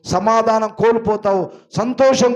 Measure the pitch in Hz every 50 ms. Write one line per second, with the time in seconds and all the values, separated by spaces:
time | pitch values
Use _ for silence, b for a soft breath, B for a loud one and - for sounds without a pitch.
0 | B - 165 180 202 220 226 226 220 226 220 220 220 208 214 - 208 226 233 226
1 | 226 214 214 208 214 202 196 190 170 - B B B B - 190 220 247 247 -
2 | 269 262 262 - 240 240 240